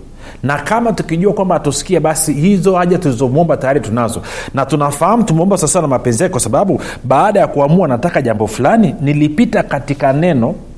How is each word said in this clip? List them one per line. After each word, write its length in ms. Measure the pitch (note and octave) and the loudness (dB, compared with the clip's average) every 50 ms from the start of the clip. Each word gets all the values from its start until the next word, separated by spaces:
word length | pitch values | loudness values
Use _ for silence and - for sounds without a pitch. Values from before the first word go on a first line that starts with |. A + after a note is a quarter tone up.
| - - - - - - - - - | -16 -20 -20 -20 -20 -20 -16 -8 -4
Na 140 | C3 C#3+ C#3+ | -4 -4 -4
kama 360 | - - G#3 A#3 A#3 A3+ G3 | -2 -2 -2 0 0 0 -2
tukijua 400 | - E3 - E3 E3 F#3 G3+ F#3 | -2 -4 -4 -2 0 0 0 0
kwamba 220 | G3+ F#3+ F#3 F3 | 0 0 0 0
atusikia, 440 | D3+ - D3 B2+ - - - F#3 D#3 | 0 0 -2 -4 -4 -4 -2 -2 0
basi 340 | D3+ D#3 D#3 D3+ - E3 C#3 | 0 0 -2 -2 -2 -2 -2
hizo 420 | C#3+ D3+ G3 G#3 F#3 E3 G3 F#3+ | 0 2 2 2 4 2 2 2
haja 220 | F3 F3+ F3 F3+ F3 | 2 2 2 0 2
tulizomwomba 600 | - D3 B2 A2+ C3+ B2+ B2+ D3+ F3 D#3+ C#3+ - | 2 0 0 0 0 0 2 2 2 2 0 0
tayari 220 | - B2+ C#3 D3 | 0 0 0 0
tunazo." 420 | - - G#2 A#2+ A#2+ A2 - F2 - - - - - - - | 0 -2 -2 -2 -2 -2 -2 -6 -10 -10 -12 -12 -12 -8 -4
Na 120 | C3+ C3 | -4 -2
tunafahamu 580 | - D#3+ D3 D3 D3 C#3 - D#3+ F3+ A3 A#3+ G#3+ | 0 0 0 0 0 0 0 0 2 2 2 2
tumeomba 340 | - D#3+ D#3+ E3+ G3 G3 F3 | 2 2 2 2 2 2 2
sawasawa 240 | D#3 C#3+ - F#3 | 0 0 0 0
na 60 | D#3+ C#3+ | 0 0
mapenzi 360 | B2+ A#2+ - B2+ A#2 A2 F3+ | 0 0 0 0 0 0 0
yake, 80 | F3 | 0
kwa 100 | - B2 | 0 -2
sababu 400 | - G#2+ A#2 D3+ G3+ F#3+ D3+ G#2 - - - - - | -2 0 0 0 2 2 0 -2 -4 -8 -12 -8 -2
baada 360 | B2 - C#3+ F3+ G#3 G#3 G3 | 0 2 4 4 4 4 2
ya 80 | D#3+ C#3 | 2 2
kuamua 400 | - D3 C#3+ C#3+ D#3+ F#3+ F#3 D3 | 2 0 2 4 4 2 2 2
nataka 340 | B2 A#2 - E3+ - E3 | 0 0 -2 0 0 0
jambo 260 | B2+ A#2 A2 G#2 A2 G2+ | 0 0 0 0 -2 -2
fulani, 480 | - - B2 D3+ G#3 A3+ G#3+ C#3+ A2 - | -2 0 0 2 4 4 2 2 0 -2
nilipita 640 | C#3 C#3 D3 D3 D3+ D3+ D3+ - B3 A#3+ - D#3+ - | -2 0 0 2 0 0 2 0 0 0 2 -2 -2
katika 500 | - - C#3+ - - C#3+ - D3 C3+ C3+ | -2 -4 -6 -4 -6 -6 0 0 0 2
neno 420 | D3 E3+ F3+ D#3+ B2 A2+ C3 G3 - - - - | 2 2 2 2 2 0 0 -2 -6 -10 -18 -20